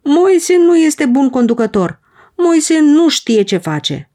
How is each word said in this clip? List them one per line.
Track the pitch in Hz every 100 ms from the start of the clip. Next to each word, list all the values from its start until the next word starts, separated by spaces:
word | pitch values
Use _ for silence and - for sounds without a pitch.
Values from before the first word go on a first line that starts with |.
Moise | - 302 370 359 339 359
nu | 339 339
este | 320 -
bun | 285 254 269
conducător. | 262 233 233 220 208 170 - _ _ _
Moise | - 349 330 - 320
nu | 302 302 339
știe | - - 220
ce | 196 180
face. | 165 151 - 139 -